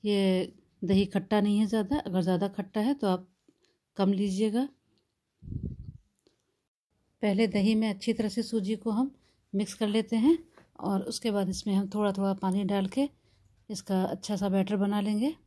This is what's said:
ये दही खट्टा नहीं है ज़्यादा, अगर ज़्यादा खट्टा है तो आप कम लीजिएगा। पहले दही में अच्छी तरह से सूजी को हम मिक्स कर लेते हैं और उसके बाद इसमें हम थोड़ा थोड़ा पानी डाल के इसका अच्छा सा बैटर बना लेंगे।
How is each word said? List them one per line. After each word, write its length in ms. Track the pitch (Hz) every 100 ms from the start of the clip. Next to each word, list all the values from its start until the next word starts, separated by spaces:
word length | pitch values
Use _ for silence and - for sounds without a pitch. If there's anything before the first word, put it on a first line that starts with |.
ये 480 | 208 202 190 185 180 - _ _
दही 220 | 180 190 196
खट्टा 340 | 196 190 214
नहीं 180 | 208 208
है 80 | 214
ज़्यादा, 320 | 226 202 285
अगर 240 | - 185
ज़्यादा 260 | 175 180 -
खट्टा 300 | - 185 220
है 140 | 220
तो 120 | 285 202
आप 220 | 185 185 _ _ _ _ _ _ -
कम 160 | 196
लीजिएगा। 540 | 196 202 190 220 220 277 _ _ _ _ _ _ _ - - - - - - _ _ _ _ _ _ _ _ _ _ _ _
पहले 240 | 214 196 226
दही 260 | 202 202
में 140 | 220 220
अच्छी 220 | 196 233
तरह 160 | 226 214
से 140 | 202
सूजी 320 | 226 226 190 214
को 140 | 233
हम 220 | 214 269 - _ _ _
मिक्स 220 | 196 202
कर 140 | - 214
लेते 280 | 214 220 226
हैं 180 | 254 330 - - _ -
और 220 | - 196
उसके 260 | - 226 233
बाद 180 | 202 190
इसमें 260 | 185 -
हम 140 | 196 196
थोड़ा 220 | 214 208
थोड़ा 200 | 196 196 196
पानी 280 | 190 185 196
डाल 200 | 202 190
के 200 | 254 285 _ _ _ _ _ _
इसका 320 | 202 - 190
अच्छा 320 | 185 185 - 202
सा 120 | 202
बैटर 280 | 190 190 208
बना 220 | 202 208
लेंगे। 320 | 202 214 262 320